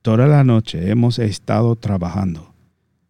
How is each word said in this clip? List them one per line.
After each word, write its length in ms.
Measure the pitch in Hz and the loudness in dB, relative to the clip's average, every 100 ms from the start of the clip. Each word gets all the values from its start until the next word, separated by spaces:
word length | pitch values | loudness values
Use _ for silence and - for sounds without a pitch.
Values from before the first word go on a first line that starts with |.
toda 240 | 117 113 139 | 0 2 4
la 160 | 147 | 4
noche 480 | 131 113 - 80 92 | 4 2 0 -6 -2
hemos 260 | 120 120 120 | 0 0 -2
estado 580 | 107 92 - 107 117 113 | -4 -6 -4 0 0 -2
trabajando, 800 | 101 98 87 95 95 78 - _ _ _ _ _ _ | -4 -4 -4 -4 -6 -8 -14 _ _ _ _ _ _